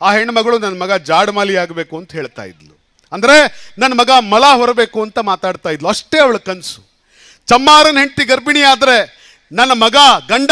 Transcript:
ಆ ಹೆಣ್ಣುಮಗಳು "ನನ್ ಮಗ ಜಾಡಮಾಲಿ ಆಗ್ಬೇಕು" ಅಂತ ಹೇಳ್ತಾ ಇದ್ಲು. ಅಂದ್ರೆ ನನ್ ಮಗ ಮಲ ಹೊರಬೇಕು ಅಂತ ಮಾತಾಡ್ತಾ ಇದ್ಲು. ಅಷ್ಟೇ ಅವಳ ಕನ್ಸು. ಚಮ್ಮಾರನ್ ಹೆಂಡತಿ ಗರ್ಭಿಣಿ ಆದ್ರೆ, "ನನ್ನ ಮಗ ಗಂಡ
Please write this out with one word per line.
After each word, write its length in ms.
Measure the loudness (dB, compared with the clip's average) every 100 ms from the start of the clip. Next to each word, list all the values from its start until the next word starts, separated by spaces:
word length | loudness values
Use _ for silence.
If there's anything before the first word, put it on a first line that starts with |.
ಆ 100 | -2
ಹೆಣ್ಣುಮಗಳು 460 | -2 -2 -4 -2 -2
"ನನ್ 220 | -4 -8
ಮಗ 120 | -6
ಜಾಡಮಾಲಿ 640 | -6 -2 0 0 -2 -4 -4
ಆಗ್ಬೇಕು" 420 | -6 -8 -12 -14
ಅಂತ 140 | -14
ಹೇಳ್ತಾ 320 | -12 -12 -14
ಇದ್ಲು. 360 | -20 -20 _ _ _ _ _
ಅಂದ್ರೆ 560 | -4 2 4 2 -2 -18 -6
ನನ್ 200 | -2 0
ಮಗ 120 | 2
ಮಲ 360 | 2 2 2 4
ಹೊರಬೇಕು 560 | 2 0 -2 -2 -4
ಅಂತ 160 | -8 -6
ಮಾತಾಡ್ತಾ 520 | -4 -4 -6 -6 -8
ಇದ್ಲು. 180 | -6 -6
ಅಷ್ಟೇ 300 | -6 -4 0
ಅವಳ 180 | 0 0
ಕನ್ಸು. 540 | -8 -12 -14 -20 _ _ _ _ _ _ -2
ಚಮ್ಮಾರನ್ 520 | 0 4 4 4 2
ಹೆಂಡತಿ 260 | -2 -4
ಗರ್ಭಿಣಿ 380 | -2 -2 0 0
ಆದ್ರೆ, 580 | 2 2 2 0 -2 _ _ _ _
"ನನ್ನ 200 | -2 0
ಮಗ 240 | 2 0 4 4 4 0
ಗಂಡ 220 | -2 0